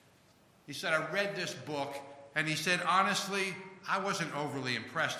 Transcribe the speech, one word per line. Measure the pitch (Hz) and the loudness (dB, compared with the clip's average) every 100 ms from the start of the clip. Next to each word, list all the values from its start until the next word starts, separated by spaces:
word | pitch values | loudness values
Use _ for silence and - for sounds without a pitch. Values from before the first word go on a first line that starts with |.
| - _ _ _ _ _ - | -20 _ _ _ _ _ -12
He | |
said, | 139 185 | -4 2
"I | 156 151 | 2 2
read | 190 202 | 0 0
this | 180 170 | 0 -4
book," | - - 147 139 - - - - 151 | -4 -4 -2 -2 -6 -10 -16 -4 0
and | 156 | 0
he | |
said, | 156 185 180 156 | 2 2 2 6
"Honestly, | 180 196 190 - 196 190 170 - - - | 6 6 2 0 0 -2 -4 -10 -12 -2
I | 190 | 0
wasn't | 190 165 160 143 | 0 0 -2 -2
overly | 147 135 127 117 | -2 -2 -2 -2
impressed | 107 160 143 - | -2 0 0 0